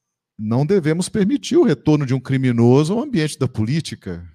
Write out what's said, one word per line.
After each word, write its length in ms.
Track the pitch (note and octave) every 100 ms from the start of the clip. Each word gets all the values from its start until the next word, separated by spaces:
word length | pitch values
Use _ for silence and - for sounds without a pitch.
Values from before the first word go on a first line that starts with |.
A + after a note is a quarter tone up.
| _ _ _ -
não 280 | G#2+ A#2 D3+
devemos 420 | G3+ D3 E3 F#3
permitir 480 | A3 G3 C#4+ - E4+
o 80 |
retorno 400 | B3+ D3+ - D3+
de 100 | C3+
um 60 | C3
criminoso 720 | C3 C3+ C3 A#2 A#2+ C3 D#3
ao 80 | A3+
ambiente 380 | D4+ G#3+ D3+ -
da 100 | B2+
política. 800 | - A2 D#3+ - A2+ - E2+ F2